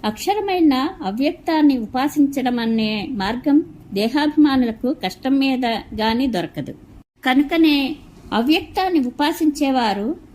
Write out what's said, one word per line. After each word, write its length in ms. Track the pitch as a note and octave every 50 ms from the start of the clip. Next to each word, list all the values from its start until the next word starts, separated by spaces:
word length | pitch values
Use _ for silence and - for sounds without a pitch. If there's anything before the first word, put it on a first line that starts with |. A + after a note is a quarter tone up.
| -
అక్షరమైన 840 | G#3+ A3 - - F4+ G4+ G#4+ G4 G4+ F#4 F4+ D#4+ D4+ C4 B3+ C4 F4 F#4 - C#4+
అవ్యక్తాన్ని 720 | F#3+ G3+ A#3 C#4 D4+ F4+ - - - D#4+ D#4 D4+ C#4+ C4+
ఉపాసించడం 840 | B3 A3 F#3+ - B3+ C4+ D4 - D4+ C#4+ C4+ C#4 C4+ B3+ B3+ B3 A#3+
అనే 480 | A#3 A3+ A3+ A3 A3 G#3+ G#3+ G#3 - -
మార్గం 520 | C4 G3+ F#3+ G3+ B3 B3 - D4+ C#4 D4+ F4 - - - - - -
దేహాభిమానులకు 1000 | F#3+ G#3+ A3+ C4 D4+ D4+ D4+ D4 D#4 D4 D4 C4+ C4 B3 A3+ A3 - - B3 D#4
కష్టం 460 | - - F#3 - - - C4 C#4 C4+
మీద 380 | C4+ C4+ C4 B3 B3+ A#3 A3+ - - - -
గాని 320 | G#3 G#3+ A3 A3+ A#3+ C4+
దొరకదు. 460 | C4+ A3 F3+ E3 D#3 - D#3 C3 - - - - - - - - _ _ _ -
కనుకనే 680 | C4 C4 C#4 D4 C#4 F4 E4 D#4+ D#4 D4 C#4 C4+ C4 D4+ - - - - - - - -
అవ్యక్తాన్ని 680 | A3 A#3 C4+ D#4 F#4+ E4 - - - F#4 F#4+ F#4 D#4
ఉపాసించేవారు 1160 | B3+ B3 B3 - D4 D#4 E4+ - E4 D4+ C#4+ C#4+ D4 C4+ C4 B3+ A#3 G#3+ G3 G3+ G3+ A#3+ E4+ F4+ - -